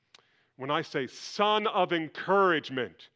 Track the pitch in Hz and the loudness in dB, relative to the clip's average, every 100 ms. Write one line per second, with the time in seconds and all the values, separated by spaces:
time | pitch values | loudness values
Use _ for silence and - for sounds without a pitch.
0 | _ - _ _ _ - 135 151 156 151 | _ -20 _ _ _ -12 -2 -2 -2 -4
1 | 123 - - - 208 214 214 196 180 170 | -6 -8 -12 -2 2 2 2 0 2 0
2 | 156 - - 196 190 160 - 131 110 82 | -2 -8 0 4 4 2 -2 -4 -6 -8
3 | - | -20